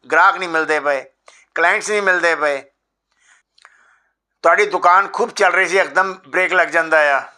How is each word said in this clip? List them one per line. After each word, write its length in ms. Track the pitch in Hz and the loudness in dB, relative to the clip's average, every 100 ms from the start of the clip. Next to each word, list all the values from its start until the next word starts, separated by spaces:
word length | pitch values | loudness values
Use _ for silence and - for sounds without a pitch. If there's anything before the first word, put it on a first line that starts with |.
| 127 | -4
ਗ੍ਰਾਹਕ 260 | 156 185 185 | 2 2 0
ਨਹੀਂ 120 | 180 | -4
ਮਿਲਦੇ 300 | 160 156 156 | -4 -2 -2
ਪਏ, 260 | 143 139 131 _ _ _ _ - | -2 -4 -6 _ _ _ _ -2
ਕਲਾਇੰਟਸ 340 | 170 208 190 | 0 0 -2
ਨਹੀਂ 120 | 208 | -2
ਮਿਲਦੇ 320 | 196 180 170 156 | 0 0 0 0
ਪਏ, 260 | 147 139 135 _ _ _ _ _ _ _ _ _ - _ _ _ _ _ _ _ | -2 -4 -8 _ _ _ _ _ _ _ _ _ -20 _ _ _ _ _ _ _
ਤੁਹਾਡੀ 220 | 165 180 208 | 0 2 0
ਦੁਕਾਨ 400 | 180 - 185 294 | 0 2 4 2
ਖੂਬ 240 | - 226 | -4 -6
ਚੱਲ 220 | - 196 | 0 0
ਰਹੀ 140 | 175 180 | 2 0
ਸੀ, 100 | 190 | 0
ਇੱਕਦਮ 340 | 156 151 190 190 143 | 0 0 -2 -4 -8
ਬ੍ਰੇਕ 260 | 151 185 | -4 -2
ਲੱਗ 140 | 180 165 | 0 0
ਜਾਂਦਾ 320 | 165 160 156 147 139 | -2 0 2 2 0
ਆ। 40 | - | -4